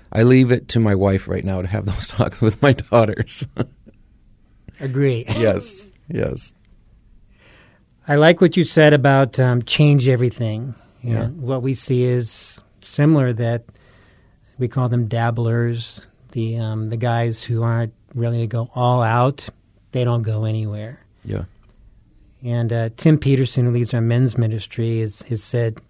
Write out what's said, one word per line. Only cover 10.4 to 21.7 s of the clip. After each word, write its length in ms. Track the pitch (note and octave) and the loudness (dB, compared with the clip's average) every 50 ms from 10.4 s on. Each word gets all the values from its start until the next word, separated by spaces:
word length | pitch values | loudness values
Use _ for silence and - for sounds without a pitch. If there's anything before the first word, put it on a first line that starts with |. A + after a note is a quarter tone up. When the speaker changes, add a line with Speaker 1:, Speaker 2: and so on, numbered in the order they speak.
| A#2+ A2 G#2+ G#2+ A#2+ C#3 A#2 - _ _ _ _ - | -4 -4 -4 -6 -8 -10 -12 -14 _ _ _ _ -6
Speaker 2:
You 80 | A#2 A2+ | -4 -2
Speaker 1:
Yeah. 40 | G#2+ | -2
Speaker 2:
know, 60 | A2 A#2+ D3 | -2 -4 -6
what 280 | F3 C3 A#2+ C3+ B2+ A#2+ | -8 -6 -6 -4 -4 -2
we 120 | C3+ C3 | -4 -4
see 280 | - - - C3 B2 B2 | -4 -4 -2 0 0 2
is 540 | B2 B2 B2 A#2+ A2+ - - - - - - _ _ _ _ | 2 0 -2 -2 -4 -10 -14 -16 -16 -20 -20 _ _ _ _
similar, 520 | - - - - D3 D3+ D#3+ D3 C3 B2 A#2+ | -20 -10 -2 2 4 4 4 4 4 2 0
that 300 | A2 A#2+ A#2 A#2 A#2+ - - _ _ _ _ _ _ _ _ _ _ _ _ _ _ _ _ _ - | -2 -2 -2 -2 -4 -6 -10 _ _ _ _ _ _ _ _ _ _ _ _ _ _ _ _ _ -6
we 100 | B2+ A#2 | -6 -4
call 200 | - C3+ B2+ A#2+ | -2 -2 -2 0
them 180 | A#2+ A#2+ A#2 | 0 -2 -2
dabblers, 920 | A2 A#2+ A2+ A#2 A#2+ A#2 A#2 A#2 A2+ A#2 A#2 A#2+ A#2+ A#2 A#2 A2+ - - - - _ _ _ _ - - | -2 -2 -2 -2 -2 -2 -2 -2 -2 0 0 -2 -2 -4 -6 -10 -12 -18 -20 -20 _ _ _ _ -12 -8
the, 260 | B2+ A2+ A2 A2+ A#2 | -6 -6 -4 -4 -6
um, 320 | A2+ A2 A2 A2 A2 A2 | -6 -6 -6 -6 -6 -6
the 60 | A2+ | -6
guys 460 | A2+ A#2+ A#2+ A#2 A#2 A#2 A#2 A2+ - - | -4 -2 -2 0 0 -2 -2 -4 -6 -6
who 200 | - A#2 A2+ A#2 | -4 -4 -2 0
aren't 300 | A#2 A2+ A#2 A#2 A2+ - _ _ _ - | 0 0 -2 -2 -4 -8 _ _ _ -8
willing 260 | A#2+ A#2 A#2 A#2 A#2 | -6 -4 -2 -2 -2
to 60 | A#2 | -4
go 240 | G#2+ A#2+ A#2 A#2 - - | -4 -4 -6 -6 -6 -4
all 280 | B2 B2 B2 B2 B2 A#2 | -2 0 2 2 2 2
out, 440 | G#2+ A2+ A#2+ B2 C3+ C#3+ - - - - _ _ _ _ _ _ _ - | 2 2 2 2 0 0 -4 -12 -20 -20 _ _ _ _ _ _ _ -4
they 100 | B2+ B2 | -2 -2
don't 180 | A#2+ A#2+ A#2 A2+ | 0 0 -2 -2
go 220 | A2 G#2+ G#2+ A2 | -2 -2 -2 -2
anywhere. 600 | A2 A2 A2 A2 G#2 G#2 G#2 G#2+ A2+ B2 - _ _ _ _ _ | -2 -2 -4 -4 -6 -8 -10 -10 -12 -16 -20 _ _ _ _ _
Speaker 1:
Yeah. 200 | G#2 - G1+ F#2 - _ _ _ _ | -8 -8 -8 -8 -10 _ _ _ _